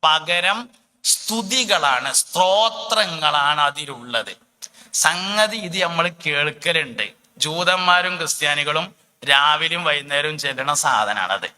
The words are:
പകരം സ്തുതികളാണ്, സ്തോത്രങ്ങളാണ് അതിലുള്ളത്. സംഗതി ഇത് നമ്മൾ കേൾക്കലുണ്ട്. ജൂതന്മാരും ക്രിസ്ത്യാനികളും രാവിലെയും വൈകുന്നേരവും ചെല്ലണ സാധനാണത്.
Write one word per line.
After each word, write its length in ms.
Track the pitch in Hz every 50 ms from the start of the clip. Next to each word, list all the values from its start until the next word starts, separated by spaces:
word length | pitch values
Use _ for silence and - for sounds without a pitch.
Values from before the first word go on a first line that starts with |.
| -
പകരം 640 | 156 156 160 156 156 170 175 175 185 202 226 240 247 _ _ _ _ _ _ _
സ്തുതികളാണ്, 1080 | - - - - - 214 226 226 190 240 262 254 202 202 175 151 143 131 123 127 139 131
സ്തോത്രങ്ങളാണ് 1500 | - - - - 170 185 185 190 202 220 226 220 - - 220 226 220 208 180 165 160 156 151 147 147 143 143 151 151
അതിലുള്ളത്. 760 | 147 143 139 147 151 143 139 123 120 123 120 113 107 101 92 _ _ _ _ _ - - _ - - - -
സംഗതി 640 | - - 165 165 175 185 196 202 214 214 214 208
ഇത് 260 | 220 196 180 165 190 180
നമ്മൾ 300 | 170 170 165 165 175 170 170 -
കേൾക്കലുണ്ട്. 840 | 151 147 143 147 151 147 147 - 175 165 165 151 131 117 110 107 101 - _ _ _ _ -
ജൂതന്മാരും 800 | - 151 156 165 180 175 180 185 185 180 180 180 180 185 185
ക്രിസ്ത്യാനികളും 760 | 175 165 147 - - 151 147 147 147 147 147 147 156 170 185 - _ _ _ _ _ - 135
രാവിലെയും 540 | 139 139 143 151 151 151 160 165 165 170 175
വൈകുന്നേരവും 540 | 160 147 143 143 143 143 143 143 151 156 151
ചെല്ലണ 340 | 147 139 135 127 135 139 147
സാധനാണത്. 800 | 143 - 147 131 110 107 101 104 104 95 92 95 98 92 - -